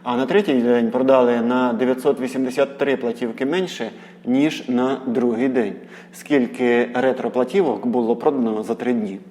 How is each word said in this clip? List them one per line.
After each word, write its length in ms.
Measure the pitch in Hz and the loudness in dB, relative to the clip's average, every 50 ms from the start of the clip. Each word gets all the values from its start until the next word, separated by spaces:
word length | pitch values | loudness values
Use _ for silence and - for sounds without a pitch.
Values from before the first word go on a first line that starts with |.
| - | -4
А 140 | 123 123 120 | -2 -2 -2
на 80 | 135 | 0
третій 360 | 127 143 202 202 165 143 127 | 2 2 2 2 4 2 2
день 300 | 117 120 120 120 117 113 | 4 4 4 4 2 2
продали 500 | 113 127 131 131 135 131 123 120 120 120 | 0 0 4 6 6 6 6 4 2 2
на 320 | 113 120 123 127 127 127 117 | 0 0 0 0 0 0 0
дев'ятсот 460 | 110 131 127 131 127 - 151 131 113 | 0 0 0 0 0 2 0 0 0
вісімдесят 580 | 127 123 - 135 131 127 127 147 139 139 - - | -2 -6 -4 -4 -4 -2 0 0 0 0 0 -4
три 200 | 143 139 135 127 | 0 0 0 -2
платівки 480 | 123 120 113 117 127 117 113 120 131 | -2 -4 -4 -4 -6 -6 -4 -4 -4
менше, 460 | 135 160 185 190 170 - - 117 107 - - - - - - - | -2 0 -2 -2 -4 -6 -8 -10 -10 -10 -14 -20 -20 -20 -12 -4
ніж 440 | 117 123 131 143 156 151 - - - | 0 2 2 2 2 0 -4 -6 -2
на 320 | 127 123 127 131 139 - - 127 | -2 0 0 0 -2 -2 -4 -2
другий 420 | 117 - 117 123 117 110 127 135 | -2 0 0 0 0 0 0 0
день. 260 | 127 127 113 101 92 87 - - - - - - - | 2 0 0 -2 -4 -10 -14 -20 -20 -20 -20 -20 -20
Скільки 760 | - - - 147 139 123 107 - - 127 120 120 120 - - - | -20 -4 0 2 2 2 0 -2 -2 0 2 2 2 2 0 -2
ретроплатівок 920 | 123 123 131 123 123 120 120 - 123 127 123 - 196 185 147 113 101 101 123 | 0 0 0 0 0 -4 -4 0 -2 -2 0 0 0 2 2 0 -2 -2 -2
було 280 | 110 123 117 110 117 | 0 0 0 0 0
продано 480 | 117 123 151 143 135 120 113 110 107 110 | 0 0 0 0 2 -2 -2 -2 -4 -4
за 120 | - 117 | -4 -6
три 180 | 113 127 120 123 | -4 -2 -2 -2
дні? 260 | 117 107 98 95 101 - - | -2 -2 -4 -8 -10 -14 -18